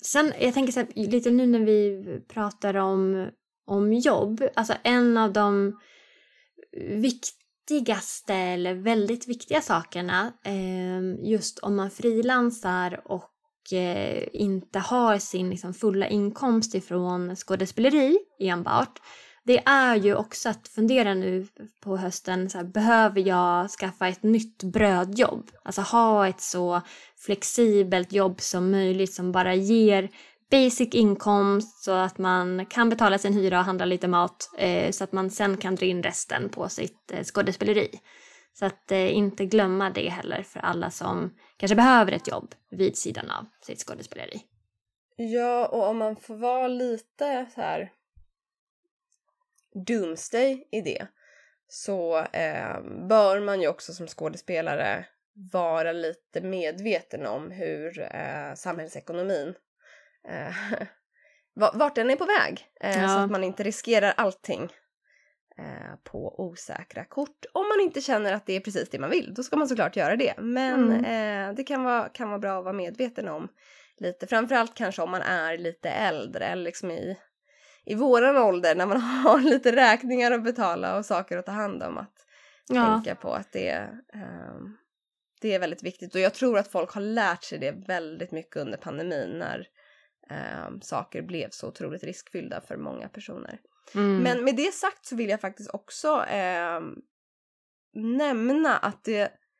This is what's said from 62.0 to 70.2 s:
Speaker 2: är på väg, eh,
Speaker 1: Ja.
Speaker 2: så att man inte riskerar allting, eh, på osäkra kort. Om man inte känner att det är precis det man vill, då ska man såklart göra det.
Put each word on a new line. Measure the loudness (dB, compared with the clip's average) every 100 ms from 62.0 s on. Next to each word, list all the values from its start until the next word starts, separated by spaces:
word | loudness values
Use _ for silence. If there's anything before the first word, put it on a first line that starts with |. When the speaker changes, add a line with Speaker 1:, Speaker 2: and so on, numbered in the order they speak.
| 0
Speaker 2:
är | 0
på | 2
väg, | 2 2 -2 -14 _
eh, | -2 0
Speaker 1:
Ja. | 2
Speaker 2:
så | 2
att | 0
man | -2
inte | -4 -4
riskerar | -6 -6 0 2 4 2
allting, | -2 -2 -8 -8 -8 -14 _ _ _ _ _ _ _ -20
eh, | -16 -16 -16 -18
på | -16 -12 -12 -10
osäkra | -12 -12 -14 -14 -14 -16 -10
kort. | -8 -8 _ -8
Om | -4 0
man | 2 2
inte | -2
känner | -2 0 0
att | -2 -4
det |
är | -6
precis | -4 -6 -6
det | -6
man | -2
vill, | -2 -2
då | -8
ska | -4 0
man | 0
såklart | 0 0 0
göra | 0
det. | 2